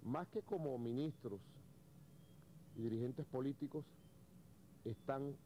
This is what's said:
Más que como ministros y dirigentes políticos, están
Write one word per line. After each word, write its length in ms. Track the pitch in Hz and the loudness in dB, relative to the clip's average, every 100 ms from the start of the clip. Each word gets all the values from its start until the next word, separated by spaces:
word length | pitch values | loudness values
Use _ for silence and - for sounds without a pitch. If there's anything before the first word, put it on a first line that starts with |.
Más 240 | - 139 180 | 2 2 2
que 140 | 220 | 0
como 360 | 202 196 151 127 | 2 4 4 4
ministros 640 | 117 120 156 - 120 98 - - - - - - - - - - - - - - | 4 6 4 2 -2 -2 -6 -14 -14 -14 -16 -16 -16 -16 -16 -16 -14 -14 -10 0
y 60 | |
dirigentes 440 | 113 110 123 131 151 | 4 4 2 2 0
políticos, 600 | 131 135 139 147 156 143 - - - - - - - - - | 4 4 2 0 0 -4 -10 -18 -18 -18 -16 -16 -18 -18 -4
están 520 | - 113 - 135 143 143 | -2 -2 2 2 4 0